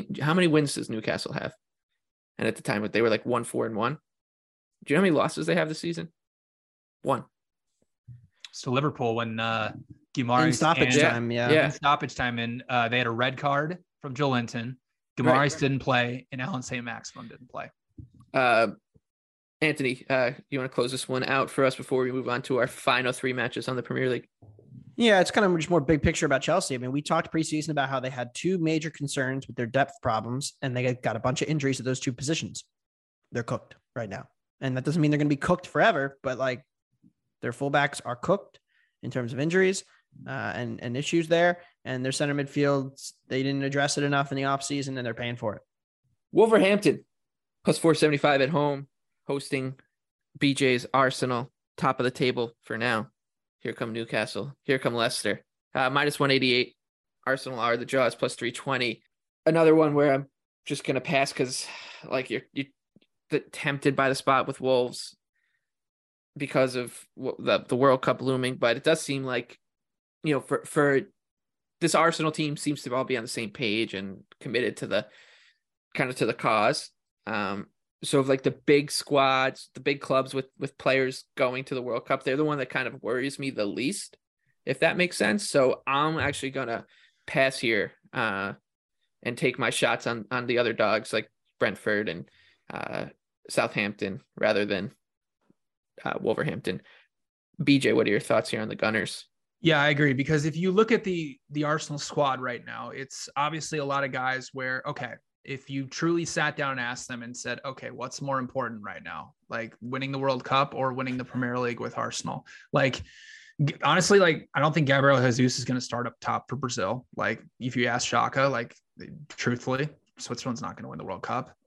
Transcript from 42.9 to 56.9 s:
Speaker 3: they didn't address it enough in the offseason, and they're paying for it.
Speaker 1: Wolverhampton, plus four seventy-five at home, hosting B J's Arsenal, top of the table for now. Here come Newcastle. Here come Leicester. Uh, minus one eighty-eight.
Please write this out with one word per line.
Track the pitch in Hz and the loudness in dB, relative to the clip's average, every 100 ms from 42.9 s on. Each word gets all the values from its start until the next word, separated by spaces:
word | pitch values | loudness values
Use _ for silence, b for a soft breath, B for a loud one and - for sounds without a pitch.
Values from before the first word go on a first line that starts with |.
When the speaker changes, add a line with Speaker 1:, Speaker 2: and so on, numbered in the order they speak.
| - - - - | -10 -18 -18 -6
Speaker 3:
they | 131 | -2
didn't | 135 139 | 0 -2
address | 139 143 139 151 | -2 0 0 2
it | |
enough | 143 143 143 | 0 2 0
in | 135 | -2
the | |
offseason, | 139 139 - 143 139 131 | 0 -2 -2 -4 -4 -6
and | |
they're | 123 | -6
paying | 117 120 120 | -6 -6 -4
for | 113 - | -6 -6
it. | _ _ _ _ _ _ _ | _ _ _ _ _ _ _
Speaker 1:
Wolverhampton, | 165 226 214 190 202 156 - - _ _ _ _ _ | 4 6 8 6 6 4 2 -2 _ _ _ _ _
plus | - 151 | 0 2
four | 165 | 4
seventy-five | 156 156 143 147 139 | 4 4 4 4 4
at | 131 | 4
home, | 151 147 139 139 _ _ _ - | 2 0 -2 -8 _ _ _ -6
hosting | 139 - 135 131 131 _ _ _ _ _ - | -6 -4 -4 -4 -8 _ _ _ _ _ 0
B | 147 | 2
J's | 135 135 123 - | 4 2 2 0
Arsenal, | 131 127 - 127 123 131 _ _ - | 2 2 2 -2 -2 -4 _ _ -2
top | 170 - | 0 2
of | |
the | 127 | 0
table | - 127 123 117 - | 2 0 0 -4 -8
for | - 113 | -10 -4
now. | 120 113 110 _ _ _ _ _ | 0 0 -2 _ _ _ _ _
Here | 127 | -10
come | 110 117 | -6 -6
Newcastle. | 113 113 117 104 - 127 - | -6 -4 -4 -4 -6 -10 -10
Here | - 131 | -2 0
come | 131 | 0
Leicester. | 120 117 - 104 95 _ _ _ | 0 0 0 -2 -4 _ _ _
Uh, | 135 131 | -2 0
minus | 139 147 - | 2 0 0
one | 139 | 2
eighty-eight. | 135 131 123 - _ _ | 2 4 2 0 _ _